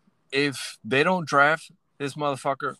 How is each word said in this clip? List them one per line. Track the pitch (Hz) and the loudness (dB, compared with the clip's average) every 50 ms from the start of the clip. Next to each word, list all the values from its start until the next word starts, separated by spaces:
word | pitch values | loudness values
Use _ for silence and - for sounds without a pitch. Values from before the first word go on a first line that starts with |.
| _ _ _ _ _ _ - | _ _ _ _ _ _ -2
If | 135 143 143 131 - - - - - - | 0 0 0 -2 -4 -10 -12 -12 -14 -4
they | 110 127 135 151 | 0 2 2 4
don't | 180 185 180 165 | 4 2 0 -2
draft | 135 151 143 143 147 160 160 - - - _ _ _ _ - | 2 4 4 6 6 4 0 -4 -12 -20 _ _ _ _ -8
this | 143 139 - | -8 -8 -4
motherfucker, | 151 147 143 139 127 - 147 135 - - 135 123 - | -4 -2 -2 -2 -2 -2 -4 -2 -2 -4 -8 -8 -8